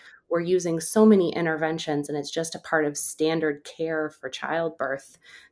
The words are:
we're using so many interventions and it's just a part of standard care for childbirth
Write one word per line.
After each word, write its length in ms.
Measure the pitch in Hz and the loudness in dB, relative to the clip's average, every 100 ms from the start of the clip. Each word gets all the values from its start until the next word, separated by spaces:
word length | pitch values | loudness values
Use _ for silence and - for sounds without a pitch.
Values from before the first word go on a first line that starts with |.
| - - - | -20 -18 -4
we're 120 | 170 | -2
using 380 | 170 185 170 165 | 2 0 2 -2
so 260 | 165 220 220 | 0 6 8
many 280 | 202 170 | 8 4
interventions 760 | - 165 156 156 160 160 147 143 | 0 -2 -2 -2 -4 -4 -4 -4
and 80 | 147 | -6
it's 140 | 143 | -6
just 240 | - 165 170 | -6 -6 -8
a 40 | |
part 260 | - 160 151 | -2 0 0
of 120 | 147 | -2
standard 680 | - - 156 160 156 147 | -6 -2 0 0 -2 -4
care 460 | - - 160 160 156 | -10 -8 -4 -4 -6
for 200 | - 135 | -8 -12
childbirth 880 | - 135 160 165 160 131 139 - - - - - | -8 -4 -2 -4 -4 -6 -6 -10 -20 -20 -20 -12